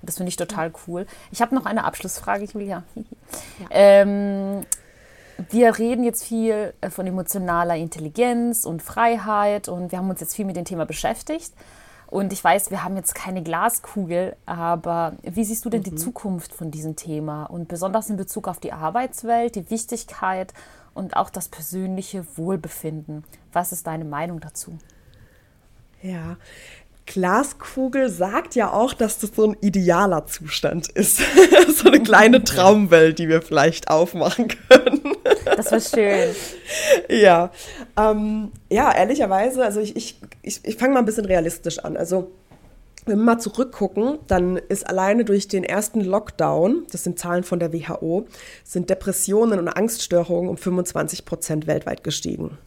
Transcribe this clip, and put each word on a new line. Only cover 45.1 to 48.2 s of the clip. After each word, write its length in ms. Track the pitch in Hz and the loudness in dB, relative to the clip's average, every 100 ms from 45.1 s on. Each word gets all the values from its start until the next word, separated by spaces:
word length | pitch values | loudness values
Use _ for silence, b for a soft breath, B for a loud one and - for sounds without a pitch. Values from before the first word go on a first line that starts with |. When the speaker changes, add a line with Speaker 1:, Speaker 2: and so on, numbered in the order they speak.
| 220 | 2
Speaker 2:
durch 240 | 226 202 202 | 2 0 0
den 160 | 196 | -4
ersten 380 | - 190 214 220 | -2 -4 -2 -4
Lockdown, 840 | 185 196 214 - 156 151 180 302 - | 0 -2 -4 -2 0 2 2 0 -4
das 100 | 180 | -8
sind 140 | - 175 | -6 -6
Zahlen 260 | 175 175 | -4 -4
von 160 | 180 180 | -2 -4
der 120 | 170 | -4
W 100 | 165 | -6
H 200 | 156 - | -8 -6
O, 240 | 160 175 | -2 -4